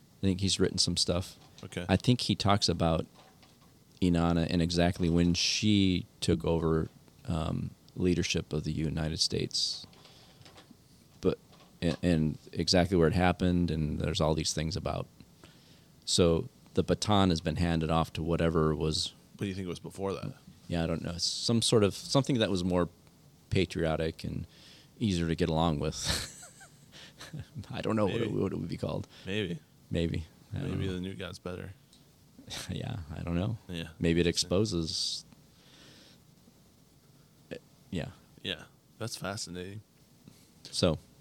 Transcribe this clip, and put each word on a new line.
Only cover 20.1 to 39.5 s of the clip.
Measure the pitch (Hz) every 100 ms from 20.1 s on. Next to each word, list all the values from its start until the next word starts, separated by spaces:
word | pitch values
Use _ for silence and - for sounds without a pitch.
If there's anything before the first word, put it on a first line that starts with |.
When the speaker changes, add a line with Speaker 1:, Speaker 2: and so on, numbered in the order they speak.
Speaker 2:
that? | 85 - - - - -
Speaker 1:
Yeah, | 85
I | 82
don't | 82
know. | 82 85
Some | - - - 117
sort | - 120
of, | 101
something | - - 139 131 131
that | 104
was | 92
more | 90 90 85 - - - - - -
patriotic | 98 92 92 82 78 80 80
and | - - 85 - - - - -
easier | 113 87 82
to | 80
get | 85
along | 80 85 73
with. | 76 - - - - - 698 - 762 - - - - -
<laughs> | - 156 - 151 -
I | 120
don't | - 107
know | 101
what | 110
it, | 113
Speaker 2:
Maybe. | 104
Speaker 1:
what | 98
it | 85
would | 92
be | 87
called. | - 98 - - -
Speaker 2:
Maybe. | 101 95 156 - _ -
Speaker 1:
Maybe. | 87 85 92 80 - - 98
I |
don't | 92
Speaker 2:
Maybe | 92 95
Speaker 1:
know. |
Speaker 2:
the | 92
new | 90 98
god's | 90 -
better. | 90 90 92 101
Speaker 1:
<laughs> | - - - _ - - - - -
Yeah, | - - - - -
I |
don't | 85 85
know. | 101 113 -
Speaker 2:
Yeah. | 87 82 -
Speaker 1:
Maybe | 87 82
it | 85
Speaker 2:
Interesting. | 82 -
Speaker 1:
exposes. | 90 110 87 80 92 - - - - - - - - - - - - _ - - - _ _ _ _ _ - _ _ -
Eh, | - - - -
yeah. | 87 - - - -
Speaker 2:
Yeah. | - 78 - _ _ -
That's | 113 -
fascinating. | 92 101 -